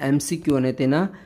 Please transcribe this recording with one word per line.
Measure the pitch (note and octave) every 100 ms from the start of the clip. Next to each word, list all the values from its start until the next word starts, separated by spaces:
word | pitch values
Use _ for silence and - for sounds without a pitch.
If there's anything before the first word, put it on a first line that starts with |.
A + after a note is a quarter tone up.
એમ | C3+ D3
સી | - E3
ક્યુ | E3 C#3
અને | C3
તેના | B2+ C3 D3 F#3+ -